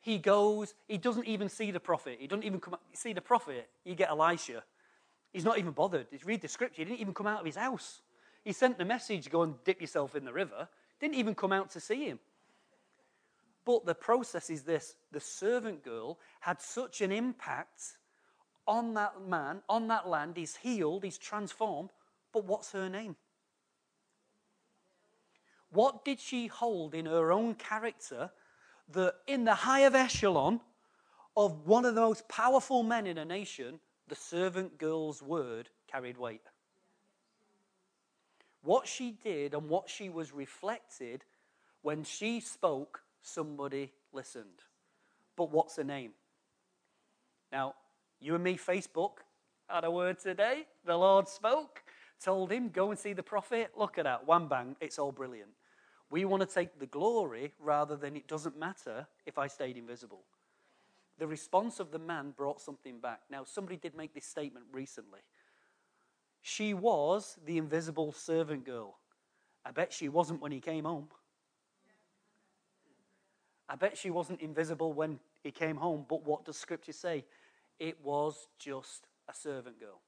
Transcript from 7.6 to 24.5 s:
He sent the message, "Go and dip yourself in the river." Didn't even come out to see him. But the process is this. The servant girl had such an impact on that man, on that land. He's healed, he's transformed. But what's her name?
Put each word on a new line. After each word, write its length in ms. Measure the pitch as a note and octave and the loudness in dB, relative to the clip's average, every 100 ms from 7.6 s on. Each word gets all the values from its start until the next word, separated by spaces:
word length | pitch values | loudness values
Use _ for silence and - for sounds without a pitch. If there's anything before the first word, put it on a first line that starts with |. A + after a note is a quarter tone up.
| B3 A#3 - - _ _ _ _ | -4 -4 -10 -18 _ _ _ _
He 100 | - | -8
sent 240 | F#3 B3+ A3+ | 4 4 4
the 80 | |
message, 460 | F3+ A#3+ - G3 C#3 | 0 0 -2 -6 0
"Go 120 | E3+ | 2
and 200 | E3 C#3 | 2 2
dip 160 | - F#3 | 0 0
yourself 340 | D#3+ D3+ C#3 | 0 -2 -2
in 100 | D3 | -4
the 80 | C3 | -6
river." 360 | C3 F3+ G#2 E3 _ _ _ | -4 -4 -6 -12 _ _ _
Didn't 160 | D#4 | -2
even 200 | C4+ A3 | 0 0
come 180 | G#3 F#3+ | 0 2
out 180 | G3 F#3+ | 0 0
to 100 | E3+ | -10
see 280 | - B3 C#4+ | -4 -2 -2
him. 120 | B2+ _ _ _ _ _ _ _ _ _ _ _ _ _ _ | -8 _ _ _ _ _ _ _ _ _ _ _ _ _ _
But 220 | - A#3+ E3+ | 2 4 4
the 80 | |
process 560 | E3 - B3 A#3+ E3+ - | -2 4 2 2 -6 -6
is 140 | D#3 | -8
this. 320 | C#3 D#3 - - _ | 0 -2 -2 -20 _
The 80 | D3 | -10
servant 640 | - - G3+ B3 A3 E3 | -10 -2 0 0 -2 -8
girl 340 | C#3 A2+ A#2 E3+ - - | -10 -8 -8 -10 -16 -8
had 200 | - F3 | -4 -4
such 400 | - - B3+ - | -4 -6 -6 -2
an 100 | G3 | 0
impact 840 | G3+ B3 - - C3+ E3 - - - _ _ _ _ _ _ - | 2 0 -4 -6 -6 -8 -12 -16 -16 _ _ _ _ _ _ 0
on 280 | A3 A#3 | 2 2
that 280 | A3 G#3 F#3+ | 0 0 -2
man, 400 | F#3+ F3+ C#3 F#3 - | -2 -2 -2 -6 0
on 180 | A3 A3+ | 0 4
that 200 | A3+ F3+ | 0 2
land. 300 | D#3+ D3+ F3 | -2 -2 -6
He's 200 | D#3+ - | -8 -6
healed, 480 | B3 A3+ D3+ F#3 | -4 0 0 0
he's 120 | G3 - | -6 -10
transformed. 720 | - G#3 G3+ - A3 D3+ F#3+ _ _ _ _ | -8 -6 -6 -4 -2 -2 -8 _ _ _ _
But 140 | A3+ | -2
what's 280 | F#3+ G#3 - | 0 -2 -2
her 180 | G3 F#3+ | -6 -4
name? 260 | F#3+ A3 E3+ _ _ _ _ _ _ _ _ _ _ _ _ _ | -6 -8 -12 _ _ _ _ _ _ _ _ _ _ _ _ _